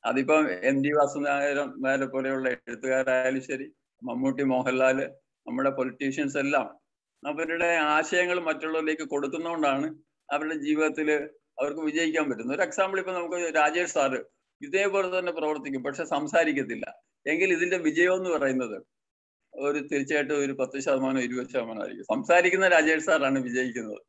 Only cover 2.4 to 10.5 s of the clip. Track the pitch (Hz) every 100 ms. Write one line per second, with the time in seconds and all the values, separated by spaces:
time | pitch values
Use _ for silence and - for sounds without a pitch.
2.4 | 131 123 - 117 131 131 131 127 131 131
3.4 | 131 135 143 _ _ _ 127 123 135 131
4.4 | 135 127 127 131 131 131 - - _ _
5.4 | - 123 135 135 127 - 139 131 143 139
6.4 | 139 143 117 - _ _ _ _ 139 151
7.4 | 160 170 170 170 151 151 156 180 180 180
8.4 | 165 151 160 160 156 156 147 143 143 160
9.4 | 170 165 147 135 151 156 _ _ - 147
10.4 | 156